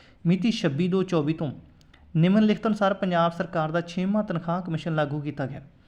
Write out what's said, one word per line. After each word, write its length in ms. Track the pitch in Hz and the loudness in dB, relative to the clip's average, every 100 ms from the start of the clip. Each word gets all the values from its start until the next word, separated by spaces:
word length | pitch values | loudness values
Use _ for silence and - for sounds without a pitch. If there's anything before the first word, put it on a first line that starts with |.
| - - 170 | -20 -4 0
ਮਿਤੀ 260 | 180 226 | 2 2
ਛੱਬੀ 360 | 220 175 135 180 | 0 0 0 0
ਦੋ 160 | 190 | 0
ਚੌਵੀ 300 | 185 170 147 | 2 0 0
ਤੋਂ 180 | 160 143 - - - _ - - 160 | -2 -4 -8 -14 -20 _ -20 -4 2
ਨਿਮਨਲਿਖਤ 520 | 175 214 214 208 226 | 4 6 4 2 0
ਅਨੁਸਾਰ 260 | 208 196 | 2 0
ਪੰਜਾਬ 380 | 202 190 170 170 | 0 0 2 2
ਸਰਕਾਰ 400 | 170 175 170 156 | 0 -4 -2 -2
ਦਾ 100 | 170 | -2
ਛੇਵਾਂ 420 | 170 - 190 214 | -4 -4 -2 0
ਤਨਖਾਹ 380 | 208 170 170 175 | -2 -4 -2 -4
ਕਮਿਸ਼ਨ 340 | 175 160 175 156 | -4 -4 -2 -2
ਲਾਗੂ 260 | 147 151 | -2 -4
ਕੀਤਾ 240 | 147 135 135 | -6 -6 -6
ਗਿਆ। 160 | 139 - _ | -8 -16 _